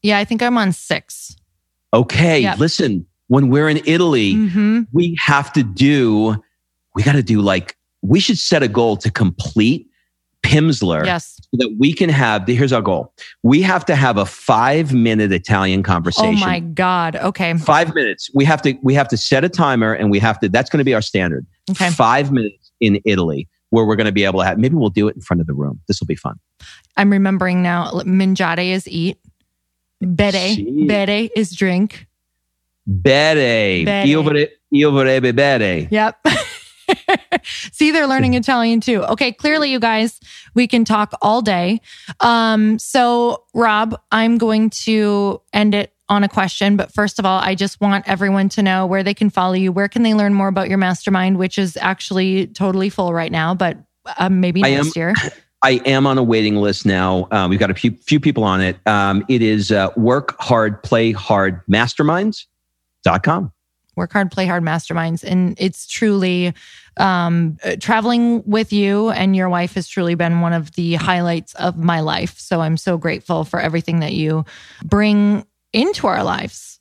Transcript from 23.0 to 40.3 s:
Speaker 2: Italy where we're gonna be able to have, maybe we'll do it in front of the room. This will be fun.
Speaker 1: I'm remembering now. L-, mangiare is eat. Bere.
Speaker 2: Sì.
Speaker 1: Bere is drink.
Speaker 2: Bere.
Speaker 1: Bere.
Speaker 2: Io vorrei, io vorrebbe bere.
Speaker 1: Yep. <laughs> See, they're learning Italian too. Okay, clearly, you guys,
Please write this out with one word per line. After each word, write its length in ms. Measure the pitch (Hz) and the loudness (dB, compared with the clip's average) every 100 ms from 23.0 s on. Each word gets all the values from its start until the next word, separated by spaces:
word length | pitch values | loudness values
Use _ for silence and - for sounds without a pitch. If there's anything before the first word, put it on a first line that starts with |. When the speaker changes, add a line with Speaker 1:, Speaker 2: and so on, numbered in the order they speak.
Speaker 2:
Italy 440 | 110 95 85 71 80 _ _ | 0 0 -2 -4 -10 _ _
where 140 | 113 | 0
we're 120 | 110 107 | 2 0
gonna 160 | 107 | 0
be 120 | 98 | 0
able 160 | 98 95 | 0 0
to 60 | 92 | 0
have, 120 | 90 | 0
maybe 180 | 123 160 | 0 2
we'll 120 | 110 | 0
do 180 | 95 104 | 0 -2
it 80 | - | -2
in 40 | |
front 200 | - 87 | -4 -4
of 60 | 80 | -2
the 40 | |
room. 260 | 69 71 64 _ | -4 -6 -8 _
This 120 | 101 | -6
will 60 | - | -4
be 80 | |
fun. 240 | - - - _ _ - - _ - | -6 -8 -12 _ _ -20 -20 _ 0
Speaker 1:
I'm 140 | 202 | 2
remembering 500 | 202 196 190 185 180 | 2 2 0 0 0
now. 240 | 180 175 170 | 0 -2 -4
L-, 160 | 180 | -6
mangiare 680 | 180 185 190 190 175 170 180 | -2 0 0 0 -2 -2 -2
is 160 | 185 - | -4 -6
eat. 300 | 170 170 - _ _ _ _ _ _ _ _ | -6 -4 -6 _ _ _ _ _ _ _ _
Bere. 320 | 185 165 202 190 185 | -4 0 0 0 -2
Speaker 2:
Sì. 320 | 208 117 135 151 | -4 -4 -2 0
Speaker 1:
Bere 420 | 208 196 208 226 - | 0 0 -2 -2 -2
is 140 | 208 | -4
drink. 560 | 175 190 180 208 - - _ _ _ _ _ _ _ - | -2 -2 0 -2 -4 -20 _ _ _ _ _ _ _ -4
Speaker 2:
Bere. 960 | 98 90 135 151 156 131 113 104 92 | 0 2 4 4 2 2 2 2 0
Speaker 1:
Bere. 220 | 82 202 196 | 0 0 2
Speaker 2:
Io 160 | 151 | 2
vorrei, 260 | 151 147 147 _ _ | 2 0 -2 _ _
io 180 | 143 151 | 2 4
vorrebbe 420 | 139 131 131 127 | 4 2 2 2
bere. 540 | 120 143 131 104 90 - | 2 2 2 0 -2 -2
Speaker 1:
Yep. 260 | 214 214 - | 0 0 0
<laughs> 1200 | 311 622 571 - - - - 359 - 370 - - | -2 -2 -4 -14 -20 -20 -4 -4 0 -4 -2 -6
See, 460 | - - - - 302 | -6 -14 -14 0 2
they're 160 | 320 285 | 2 0
learning 280 | 262 262 | 0 0
Italian 460 | 247 226 254 226 233 | 0 0 0 2 0
too. 220 | 214 220 | 0 -2
Okay, 280 | - 220 262 | -2 -2 -2
clearly, 380 | - 302 311 294 | -2 -2 0 0
you 80 | 254 | 0
guys, 400 | 226 220 226 - - | 0 0 -2 -6 -20